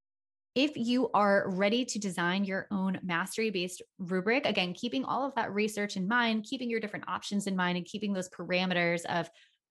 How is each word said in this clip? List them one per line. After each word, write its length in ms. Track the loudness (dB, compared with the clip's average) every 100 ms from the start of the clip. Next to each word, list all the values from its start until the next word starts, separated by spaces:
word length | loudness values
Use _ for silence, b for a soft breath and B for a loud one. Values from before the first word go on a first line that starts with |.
| _ _ _ _ _
If 220 | 0 0 0
you 340 | 0 2 2
are 360 | 4 6 6 4
ready 340 | 2 2 2
to 140 | 0 -2
design 460 | -2 2 2 2
your 240 | 2 -2 -2
own 300 | 0 0 0
mastery-based 800 | -2 -2 -2 -2 -2 0 -4 -6 -16 _
rubric, 480 | -2 0 2 2 2
again, 260 | 0 0
keeping 320 | -2 -4 -2
all 220 | -2 -2 -2
of 80 |
that 180 | -2 -2
research 440 | 0 0 0 -4 -2
in 100 | 0
mind, 380 | 2 2 0
keeping 260 | -2 -6 -2
your 80 | -2
different 300 | -4 -8 -6
options 400 | -8 -2 -2 0
in 80 | 0
mind, 200 | 2 0
and 80 |
keeping 280 | -4 -6 -4
those 160 | -2 -4
parameters 760 | -8 -2 0 2 2 2 2 0
of 220 | -2 -2 b b b _